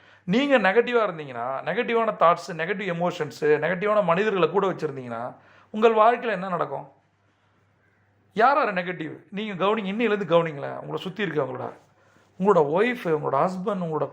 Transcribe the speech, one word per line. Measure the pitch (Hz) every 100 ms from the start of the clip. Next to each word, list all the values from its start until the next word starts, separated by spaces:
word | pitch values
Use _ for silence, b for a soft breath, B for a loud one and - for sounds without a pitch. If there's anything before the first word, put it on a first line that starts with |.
| b b
நீங்க | 175 226 285 254
நெகட்டிவா | 190 226 240 240 202
இருந்தீங்கன்னா, | 165 143 120 123 135 143
நெகட்டிவான | 196 220 233 214 180
தாட்ஸ், | 170 175 -
நெகட்டிவ் | 160 165 196 190 170
எமோஷன்ஸ், | 175 - 143 -
நெகட்டிவான | 151 147 160 185 208 214
மனிதர்களை | 175 175 214 196 160
கூட | 190 190
வச்சிருந்தீங்கன்னா, | 151 151 135 123 117 127 - b b b
உங்கள் | 214 226 220
வாழ்க்கையில | 226 247 240
என்ன | 185 190
நடக்கும்? | 170 143 139 143 _ _ _ _ _ _ _ _ _ _ _ _ _ _
யார் | 202 247 294
யார் | 220
நெகட்டிவ்? | 180 175 170 151 131 _
நீங்க | 202 214 175 190
கவனிங்க, |
இன்னையிலேருந்து | 220 190 214 226 208 165 170
கவனிங்களேன். | 165 139 135 127
உங்களை | 147 156
சுத்தி | 190 196
இருக்கவங்களோட, | 185 147 127 127 117 - _ _ b b b -
உங்களோட | 190 185
ஒய்ஃப், | 143 175 240 240
உங்களோட | 175 151 139 135 180
ஹஸ்பண்ட், | 185 208 190
உங்களோட | 165 151 139